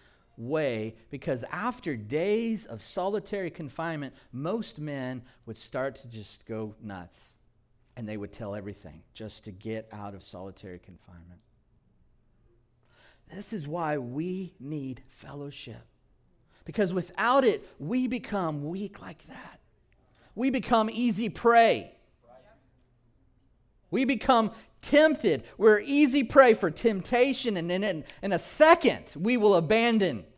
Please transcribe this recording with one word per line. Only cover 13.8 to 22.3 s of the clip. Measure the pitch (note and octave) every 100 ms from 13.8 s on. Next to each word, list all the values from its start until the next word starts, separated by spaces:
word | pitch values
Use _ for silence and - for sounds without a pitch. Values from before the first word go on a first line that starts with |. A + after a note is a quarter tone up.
| D#3+ D3+
we | A#2+ C3 F3 F#3 F#3 -
need | C3 D3+ C3+ B2 -
fellowship, | - C#3+ C#3+ C#3+ C#3+ - A#2 A2+ _ _ _ _ _ _ _ -
because | E3 G3 F#3
without | F3 - A3 C4+
it, | B3+ E3 - -
we | C#3+ B3+ B3+
become | A#3 - G3+ E3+ D3+
weak | C#3+ F#3 G3+ -
like | F#3+ - -
that. | B3+ B3+ - _ _ _ _ _ _ _ -
We | C4
become | B3+ - A#3 G#3+
easy | A3+ A#3+ F#3+ A3+
prey. | - A#3+ A#3 A3+ C3+ - - _ _ _